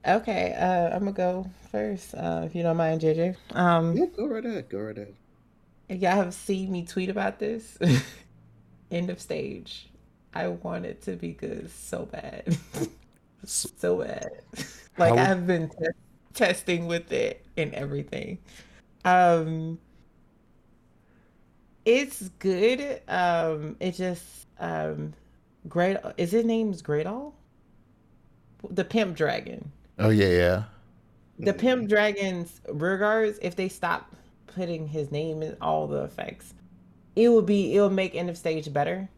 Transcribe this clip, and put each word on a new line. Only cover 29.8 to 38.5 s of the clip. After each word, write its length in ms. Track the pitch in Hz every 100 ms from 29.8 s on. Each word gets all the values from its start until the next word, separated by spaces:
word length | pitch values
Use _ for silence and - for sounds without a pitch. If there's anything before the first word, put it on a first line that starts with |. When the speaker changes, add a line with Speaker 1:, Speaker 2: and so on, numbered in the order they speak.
| - -
Speaker 3:
Oh, 120 | 107
yeah, 160 | 107 98
yeah. 340 | 87 87 92 107 - - _ _ _ _ -
Speaker 1:
The 140 | 202
Speaker 2:
Mm-hmm. 20 |
Speaker 1:
pimp 340 | 196 247 254 214
dragon's 720 | 208 208 202 196 180 175 - -
rear 300 | 151 165 190
guards, 400 | 208 220 220 208
if 140 | 180 175
they 120 | 190
stop 460 | - 170 160 - - - _ -
putting 420 | 185 175 165 156
his 220 | 156 143
name 320 | 147 160 156
in 140 | 156 -
all 240 | 160 156 151
the 180 | 143
effects, 480 | - - - - - - - - - - - -
it 120 | 233
will 120 | 233
be, 320 | 185 202 180
it'll 140 | 185 202
make 240 | 190 185
End 140 | 165 175
of 80 | 170
Stage 340 | 170